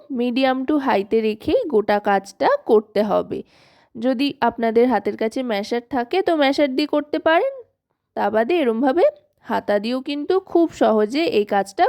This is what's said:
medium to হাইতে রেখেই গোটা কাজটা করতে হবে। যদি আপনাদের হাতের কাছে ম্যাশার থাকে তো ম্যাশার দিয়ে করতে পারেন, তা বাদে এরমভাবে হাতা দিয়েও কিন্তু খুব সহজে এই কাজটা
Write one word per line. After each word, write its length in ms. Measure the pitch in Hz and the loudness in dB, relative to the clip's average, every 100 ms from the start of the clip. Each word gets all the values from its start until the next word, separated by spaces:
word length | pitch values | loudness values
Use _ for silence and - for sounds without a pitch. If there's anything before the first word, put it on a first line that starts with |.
| - 262 | -2 -4
medium 380 | 247 240 262 262 262 | -2 0 0 0 0
to 60 | 302 269 | 0 0
হাইতে 320 | 208 202 226 220 | 0 0 0 0
রেখেই 320 | 214 - 453 392 | -2 -2 -2 0
গোটা 260 | 220 208 208 208 | 0 0 0 0
কাজটা 400 | 196 196 - 285 571 - | -2 -2 -2 0 0 2
করতে 300 | - - 202 208 | 2 2 -2 0
হবে। 280 | 180 180 - - _ _ _ _ | 0 -2 -8 -12 _ _ _ _
যদি 320 | - 247 240 285 - 240 | -6 -2 -2 -2 -2 -4
আপনাদের 360 | 233 226 226 254 | -2 0 2 2
হাতের 240 | 208 208 214 | 2 -2 -4
কাছে 180 | 220 269 247 | -4 -4 -4
ম্যাশার 340 | 202 208 240 240 | -4 -4 -6 -4
থাকে 240 | 262 240 370 370 | -6 -2 -2 0
তো 60 | 320 | 2
ম্যাশার 280 | 277 285 294 262 | 2 2 0 0
দিয়ে 140 | 294 | -2
করতে 240 | 294 294 311 320 | -2 -2 -2 2
পারেন, 260 | 330 539 539 - _ _ _ _ - | 2 0 -4 -14 _ _ _ _ -4
তা 80 | 208 | -2
বাদে 200 | 214 233 349 | 0 0 0
এরমভাবে 420 | 247 220 277 339 571 605 _ _ - | 0 0 0 2 2 0 _ _ -6
হাতা 300 | 202 - 208 | -4 -2 -2
দিয়েও 180 | 220 254 262 | -2 -6 -4
কিন্তু 260 | 285 320 370 - | -6 -2 -2 0
খুব 160 | 339 320 - | 0 0 2
সহজে 420 | 226 220 214 277 339 214 | 2 2 0 0 0 0
এই 80 | 208 | 0
কাজটা 320 | 202 196 - | 0 -2 0